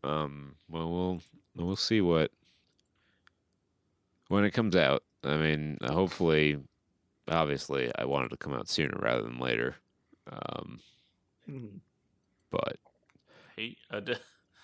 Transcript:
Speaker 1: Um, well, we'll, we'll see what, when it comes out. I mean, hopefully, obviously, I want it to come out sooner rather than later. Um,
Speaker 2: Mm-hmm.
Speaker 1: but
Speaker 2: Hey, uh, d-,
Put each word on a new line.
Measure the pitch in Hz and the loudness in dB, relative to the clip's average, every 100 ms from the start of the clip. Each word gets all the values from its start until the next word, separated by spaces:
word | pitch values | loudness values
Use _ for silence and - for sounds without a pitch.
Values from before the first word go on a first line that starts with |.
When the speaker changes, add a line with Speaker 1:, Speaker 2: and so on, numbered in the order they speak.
Speaker 1:
Um, | 67 76 73 71 71 67 _ | -2 -2 -2 -6 -16 -18 _
well, | 80 82 | -6 -2
we'll, | 87 92 90 - - _ - | 0 -2 -4 -10 -20 _ -6
we'll | 87 95 | -4 -2
see | - 110 | 2 4
what, | 90 82 78 _ _ _ _ _ _ _ _ _ _ _ _ _ _ _ _ _ _ _ _ | 6 4 4 _ _ _ _ _ _ _ _ _ _ _ _ _ _ _ _ _ _ _ _
when | 101 | 2
it | 101 | 2
comes | 123 110 90 | 2 4 6
out. | 71 67 _ _ | 6 4 _ _
I | 69 76 | -2 2
mean, | 78 76 76 73 | 2 2 -2 -4
hopefully, | 60 80 92 - 85 78 76 73 69 _ _ _ _ _ - | -2 2 0 2 4 6 4 2 -6 _ _ _ _ _ -2
obviously, | 82 78 71 - 69 62 - | 0 2 0 -2 -2 -2 -2
I | 64 | -2
want | 69 62 | 0 -2
it | |
to | - | -6
come | - | -6
out | 65 - | -6 -4
sooner | - 76 - | -2 -2 0
rather | 57 60 | 0 0
than | 55 60 | -2 -4
later. | 64 57 62 - _ _ _ _ - | -2 0 0 -4 _ _ _ _ -16
Um, | - - - - - - _ _ _ _ _ - | -12 -8 -8 -10 -16 -20 _ _ _ _ _ -16
Speaker 2:
Mm-hmm. | 135 113 98 _ _ _ _ _ _ _ | -14 -14 -16 _ _ _ _ _ _ _
Speaker 1:
but | - - - _ _ _ _ _ - - - | -4 -4 -8 _ _ _ _ _ -20 -20 -12
Speaker 2:
Hey, | 113 113 _ | -12 -12 _
uh, | 107 | -8
d-, | 104 120 - _ _ _ | -4 -6 -6 _ _ _